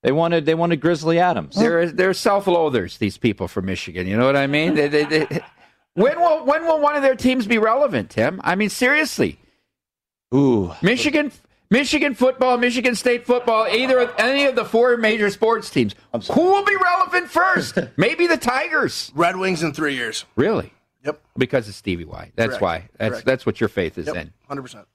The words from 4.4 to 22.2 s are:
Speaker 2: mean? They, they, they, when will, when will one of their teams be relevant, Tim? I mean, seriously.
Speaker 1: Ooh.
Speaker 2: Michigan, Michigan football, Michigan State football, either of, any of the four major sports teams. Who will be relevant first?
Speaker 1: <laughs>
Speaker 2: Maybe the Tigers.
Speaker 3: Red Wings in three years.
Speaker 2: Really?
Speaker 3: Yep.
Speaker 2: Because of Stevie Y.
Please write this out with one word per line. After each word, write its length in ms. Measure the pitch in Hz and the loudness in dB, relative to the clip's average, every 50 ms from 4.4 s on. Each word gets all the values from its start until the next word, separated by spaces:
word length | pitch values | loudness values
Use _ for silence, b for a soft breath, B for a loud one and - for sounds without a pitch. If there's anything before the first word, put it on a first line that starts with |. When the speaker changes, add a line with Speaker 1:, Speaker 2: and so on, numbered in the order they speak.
| 139 | 0
Speaker 2:
mean? 280 | 139 143 151 156 160 151 | 0 -2 0 0 0 0
They, 120 | 151 147 147 | 0 0 0
they, 140 | 147 147 151 | 0 0 0
they, 360 | 143 156 156 147 - 143 170 - - b b b b b b b _ _ | 0 0 -2 -2 -2 -6 -10 -10 -10 b b b b b b b _ _
when 240 | 170 208 269 311 339 | 0 0 0 2 2
will, 260 | 349 339 311 311 - | 2 2 2 0 0
when 200 | 254 294 320 330 | 0 0 0 2
will 140 | 330 320 311 | 0 0 2
one 160 | 294 294 294 | 2 0 2
of 60 | 285 | 2
their 140 | 262 269 262 | 2 2 0
teams 320 | - - 254 254 262 220 | 2 0 0 0 0 0
be 100 | 202 240 | 0 0
relevant, 520 | 220 214 226 226 269 294 262 180 120 95 - | 2 2 2 2 2 2 2 0 -2 -4 -4
Tim? 280 | - 107 113 143 180 185 - | -2 0 0 0 -2 -4 -4
I 120 | - 175 | -2 0
mean, 140 | 196 214 196 | 0 0 -2
seriously. 680 | - - 247 247 285 302 311 - - - 123 85 - _ _ _ _ _ _ _ _ _ _ _ _ _ _ _ _ _ _ _ 123 | 0 0 2 2 2 2 0 -2 0 -2 -2 -2 -2 _ _ _ _ _ _ _ _ _ _ _ _ _ _ _ _ _ _ _ 2
Speaker 1:
Ooh. 380 | 139 143 135 120 107 95 85 85 - | 2 4 4 4 2 0 -2 -6 -2
Speaker 2:
Michigan, 500 | - 190 240 247 - 302 269 302 294 277 - _ _ _ _ _ _ _ | 0 0 0 2 -2 0 0 0 -2 -2 -8 _ _ _ _ _ _ _
Michigan 420 | 190 254 294 - 302 294 302 294 233 | 0 2 2 0 0 0 0 -2 0
football, 440 | - 247 262 254 - 254 254 247 | 2 0 0 2 2 2 2 2
Michigan 360 | 240 240 247 233 254 226 262 240 | 2 0 0 0 0 0 0 -2
State 300 | 190 - 247 240 233 - | 0 0 0 0 0 0
football, 420 | - 247 247 240 240 226 220 220 | 0 0 0 2 0 0 2 0
either 320 | 180 202 226 254 262 262 254 | 0 0 0 2 2 2 2
of, 140 | 240 240 - | 2 0 0
any 280 | - 214 247 269 277 285 | -2 0 0 2 2 2
of 100 | 277 247 | 2 0
the 80 | 233 214 | 0 -4
four 300 | - - 226 240 254 240 | 0 2 2 4 4 2
major 320 | 240 226 214 220 226 208 202 | 2 2 0 2 2 0 -2
sports 400 | 196 - 220 220 226 220 214 - | 0 0 0 0 0 -2 -4 -4
teams. 260 | - 135 117 101 - b b b b 117 - - | -2 0 0 0 -4 b b b b -8 -6 0
Who 100 | - 285 | 2 2
will 240 | 339 370 392 403 403 | 4 4 4 2 2
be 100 | 415 403 | 0 0
relevant 540 | 381 370 359 349 381 370 359 359 359 349 - | 2 2 2 2 2 0 0 0 -2 -2 0
first? 480 | - 330 359 381 359 - - - - 190 - | 0 2 2 2 2 0 -2 -2 -4 -4 -6
Speaker 1:
<laughs> 100 | - - | -4 -2
Speaker 2:
Maybe 300 | - 180 - 320 320 349 | 0 0 0 2 0 2
the 100 | 349 330 | 2 2
Tigers. 760 | 240 - 240 247 269 311 349 311 294 240 143 - - - - - | 0 0 -2 -2 -2 -2 0 0 0 0 -2 -4 -8 -12 -10 -2
Speaker 3:
Red 220 | 143 170 175 185 | 0 0 0 2
Wings 260 | 185 190 190 185 151 170 | 0 -2 -2 -2 -2 -2
in 100 | 156 139 | -4 -2
three 220 | - 156 147 135 | -2 -4 -4 -2
years. 300 | 127 120 113 107 - - _ _ | -4 -6 -6 -8 -10 -12 _ _
Speaker 2:
Really? 380 | 107 139 196 226 135 - - _ _ _ _ _ _ _ | 0 2 2 2 -2 -4 -6 _ _ _ _ _ _ _
Speaker 3:
Yep. 160 | 143 - _ _ _ _ | -8 -8 _ _ _ _
Speaker 2:
Because 300 | 127 127 123 - 131 113 | -4 -2 0 0 -2 -2
of 80 | 104 98 | -4 -16
Stevie 300 | - _ 101 90 85 82 | -10 _ -6 -6 -6 -8
Y. 260 | 76 - 82 | -14 -16 -18